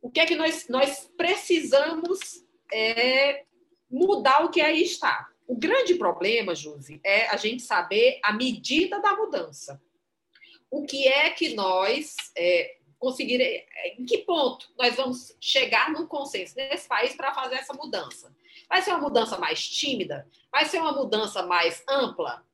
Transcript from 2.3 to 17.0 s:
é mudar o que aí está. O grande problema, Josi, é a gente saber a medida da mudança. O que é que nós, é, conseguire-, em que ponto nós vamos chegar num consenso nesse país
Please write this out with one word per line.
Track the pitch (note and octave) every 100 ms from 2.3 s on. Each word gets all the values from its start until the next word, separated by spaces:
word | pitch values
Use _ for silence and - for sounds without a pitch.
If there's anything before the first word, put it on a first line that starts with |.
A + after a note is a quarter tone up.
| - _ _ _
é | A3 A3 A3+ B3 C4 C#4 C#4 - _ _ _ _
mudar | B3+ F#4 G4+ C4+ C#4
o | E4
que | E4+
aí | D4+ D#4+
está. | F4 - B3+ - - _ _
O | A#3+
grande | C4 B4+ A4 F4+
problema, | F#3 - F#3+ A#3 G3+
Josi, | D#3+ D3+ D3 C#3 D3+
é | F#3+ G3 A3+
a | G3+
gente | G#3+ B3
saber | - G#3 F3+ G3+ A#3+ -
a | G#3
medida | G#3+ B3+ - - C#4+ F#4 -
da | F4+ G4
mudança. | A4 D4 E3 - - C#3 _ _ _ _ _ _ - - _
O | C#4+ C#4+
que | C#4 C4+
é | C#4 D#4
que | - D#4+ A3+
nós, | F#3+ F#3 G3 C4 D4+ - - -
é, | F3 F3 - - _ _
conseguire-, | B3+ B3+ - B3 B3+ - - - F3+ G#3
em | B3
que | -
ponto | - E4+ C4+ - - _
nós | B3 A#3+
vamos | C4 B3+ - _
chegar | - C4+ A#3+ A3 C4+
num | D#4 E4+
consenso | D4+ C#4 G3+ F#3 -
nesse | C4+ D#4+ -
país | A3+